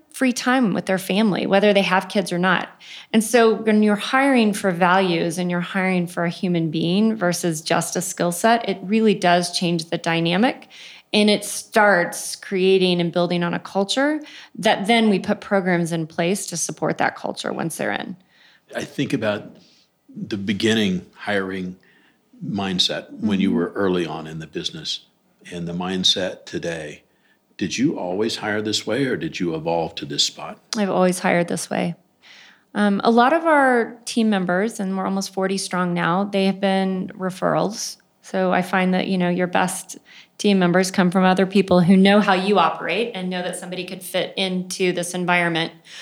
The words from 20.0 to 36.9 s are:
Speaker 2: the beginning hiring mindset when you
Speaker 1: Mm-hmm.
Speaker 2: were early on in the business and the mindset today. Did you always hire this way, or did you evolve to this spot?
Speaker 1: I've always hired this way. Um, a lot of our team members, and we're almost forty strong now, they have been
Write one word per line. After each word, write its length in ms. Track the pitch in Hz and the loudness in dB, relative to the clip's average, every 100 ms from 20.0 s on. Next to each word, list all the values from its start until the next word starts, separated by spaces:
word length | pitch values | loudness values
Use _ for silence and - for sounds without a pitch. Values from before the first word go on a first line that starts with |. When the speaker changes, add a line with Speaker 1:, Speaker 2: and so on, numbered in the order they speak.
| _ | _
Speaker 2:
the 260 | - 147 104 | -14 -8 -6
beginning 680 | 98 98 107 110 104 90 - - | -4 -2 0 2 0 -2 -6 -12
hiring 640 | - 104 95 95 90 92 _ _ _ _ _ _ - | -4 -4 -4 -6 -8 -12 _ _ _ _ _ _ -8
mindset 640 | 101 98 90 - 76 - - | -4 -4 -2 -2 -4 -8 -6
when 200 | 107 95 | -2 2
you 100 | 92 | 2
Speaker 1:
Mm-hmm. 80 | 85 | 0
Speaker 2:
were 140 | 82 | -2
early 320 | - 98 90 80 | -2 0 0 -2
on 220 | 78 78 | -6 -10
in 120 | 80 | -12
the 80 | 80 | -10
business 540 | 90 82 80 76 - - _ _ _ - | -10 -10 -10 -10 -10 -12 _ _ _ -16
and 160 | 87 85 | -10 -8
the 60 | |
mindset 720 | 87 92 95 92 104 92 - - | -6 -4 -2 0 0 -4 -8 -10
today. 580 | - - 82 76 73 _ _ _ _ _ - | -8 -6 -8 -10 -14 _ _ _ _ _ -8
Did 200 | 95 - | -6 0
you 200 | 143 - | -2 -2
always 380 | 90 92 110 - | -4 -2 -2 -4
hire 240 | 107 104 | -4 -2
this 240 | 107 101 - | -2 -4 -2
way, 200 | 117 135 | -2 -2
or 100 | 95 | -2
did 220 | 80 - | -6 -4
you 160 | 87 80 | -4 -4
evolve 400 | 82 85 82 - | -4 -2 -4 -8
to 100 | 73 | -8
this 180 | 71 | -4
spot? 360 | - - 78 214 _ 226 | -4 -4 -14 -16 _ -4
Speaker 1:
I've 140 | 196 | -2
always 260 | 185 185 180 | 2 2 2
hired 280 | 185 175 175 | 0 0 0
this 220 | 175 - | -4 -6
way. 260 | - 180 160 _ _ - - - _ _ 208 | -4 -4 -6 _ _ -20 -20 -20 _ _ -2
Um, 260 | 208 196 | 0 2
a 60 | - | 4
lot 240 | 226 247 | 4 4
of 120 | 330 330 | 4 4
our 520 | 294 269 247 220 - - | 4 4 2 0 -8 -4
team 240 | 240 220 | 0 2
members, 500 | 202 180 180 220 226 | 2 0 0 -2 -4
and 160 | 190 190 | -4 -2
we're 100 | 190 | -2
almost 280 | 190 190 | -2 -4
forty 240 | - 190 190 | -2 -2 -2
strong 360 | - 180 180 175 | -2 -2 0 0
now, 300 | 170 180 202 | 0 0 0
they 200 | 202 190 | 0 0
have 140 | 190 | 2
been 480 | 202 190 190 | 0 2 0